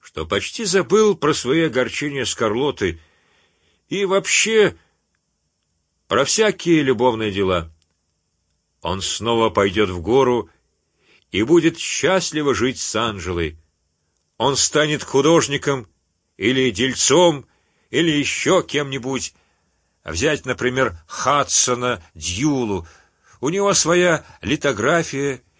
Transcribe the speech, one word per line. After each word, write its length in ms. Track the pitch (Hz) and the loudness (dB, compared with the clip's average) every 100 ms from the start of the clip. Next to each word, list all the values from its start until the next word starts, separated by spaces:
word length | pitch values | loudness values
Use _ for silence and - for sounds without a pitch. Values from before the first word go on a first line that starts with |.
что 260 | - - 78 | -14 -10 -4
почти 380 | 95 - - | -4 -4 -8
забыл 500 | 214 185 175 208 214 | -2 0 2 4 4
про 200 | 190 147 | 2 0
свои 300 | 147 120 156 160 | 0 0 0 0
огорчения 580 | 123 120 - 147 139 | 0 -2 -2 -6 -6
с 100 | 120 | -6
Карлотой 680 | - 113 107 143 - 98 80 _ _ _ _ _ _ _ _ _ | -2 -2 0 -2 -2 -4 -4 _ _ _ _ _ _ _ _ _
и 140 | 180 | -4
вообще 720 | 202 190 190 - 208 220 190 95 _ _ _ _ _ _ _ _ _ _ _ _ _ | 0 0 0 0 2 4 2 0 _ _ _ _ _ _ _ _ _ _ _ _ _
про 160 | 104 | 0
всякие 580 | 135 - 214 - 170 165 | 0 2 2 0 2 2
любовные 480 | 135 117 123 113 110 | 2 2 2 2 -2
дела. 400 | 98 95 90 82 80 _ _ _ _ _ _ _ _ _ _ | -2 0 0 -2 _ _ _ _ _ _ _ _ _ _ _
Он 220 | 82 95 | -8 -6
снова 480 | 90 - 110 117 113 | -6 -6 -2 2 2
пойдет 400 | 101 101 92 104 | 2 0 2 -2
в 100 | 90 | -2
гору 480 | 82 127 127 123 104 _ _ _ _ _ _ _ _ | 0 2 2 0 -4 _ _ _ _ _ _ _ _
и 120 | 90 | -2
будет 360 | 113 170 160 165 | 4 4 4 -2
счастливо 760 | - - 143 185 165 151 147 | -8 -2 0 0 0 -2 -2
жить 260 | 107 123 127 | 0 0 -2
с 160 | - 107 | -6 -2
Анжелой. 600 | 117 101 87 87 80 76 _ _ _ _ _ _ _ _ | -4 -4 -6 -4 -4 -8 _ _ _ _ _ _ _ _
Он 180 | 120 139 | -2 0
станет 460 | - 151 151 151 | 0 0 0 -2
художником 840 | - 135 139 165 123 139 - 135 110 _ _ _ _ _ | -2 2 4 4 2 -4 -2 -4 -6 _ _ _ _ _
или 320 | 98 131 131 | 0 2 0
дельцом, 760 | 98 131 117 - 143 175 147 - _ _ _ _ | 0 -4 0 2 4 4 2 -8 _ _ _ _
или 200 | 131 170 | -2 0
еще 520 | 147 135 - 143 180 | 0 -2 -4 0 0
кем-нибудь. 720 | - 143 143 135 123 131 - _ _ _ _ _ _ _ | 0 -4 -4 -6 -6 -6 -8 _ _ _ _ _ _ _
Взять, 440 | - 80 135 147 127 | -10 -2 0 -2 -4
например, 520 | 117 123 127 123 85 _ | -2 -2 0 -2 -2 _
Хадсона 960 | - 127 143 135 - - 123 123 113 - | -4 0 2 2 0 0 0 -2 -4 -8
Дьюлу. 720 | - 78 87 151 139 117 95 80 - _ _ _ _ | -12 -8 -2 0 0 -2 -4 -6 -20 _ _ _ _
У 100 | 127 | -4
него 240 | 185 202 | 0 2
своя 500 | 180 156 175 180 156 - - | 2 2 2 2 0 -4 -12
литография 1000 | 92 147 147 107 117 170 160 135 143 127 _ | -4 -2 0 0 0 0 0 -4 -4 -6 _